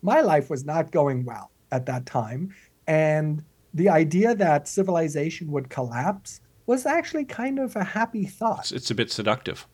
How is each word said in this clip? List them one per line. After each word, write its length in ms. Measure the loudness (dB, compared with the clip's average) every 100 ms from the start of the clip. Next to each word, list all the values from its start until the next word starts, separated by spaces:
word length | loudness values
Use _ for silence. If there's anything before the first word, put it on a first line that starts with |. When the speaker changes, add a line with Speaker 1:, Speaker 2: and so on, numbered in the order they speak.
Speaker 1:
my 180 | 2 4
life 280 | 6 4 2
was 160 | -4
not 280 | -2 -2 0
going 320 | 2 2 0
well 260 | -4 -8 -16 _ -6
at 140 | -4 -2
that 200 | -6 -4
time. 480 | -4 -2 -6 -8 -12 _ _ 0
And 560 | 2 4 2 0 -4 -8 _ _
the 140 | 2 4
idea 460 | 6 4 4 4 4
that 320 | 4 2 2
civilization 840 | -2 0 2 0 -2 -4 -6 -6
would 200 | -6 -4
collapse 680 | -6 -4 -2 -2 -4 -8 -20 _ _ -2
was 200 | 0 0
actually 380 | -2 -2 -4
kind 340 | -6 -6 -4 -4
of 160 | -4
a 80 | -4
happy 420 | -4 -2 -2 -2
thought. 360 | -6 -2 -2 -2
Speaker 2:
It's, 120 | -6
it's 180 | -6 -4
a 20 |
bit 160 | -2 -2
seductive. 560 | -2 0 0 -4 -10 -12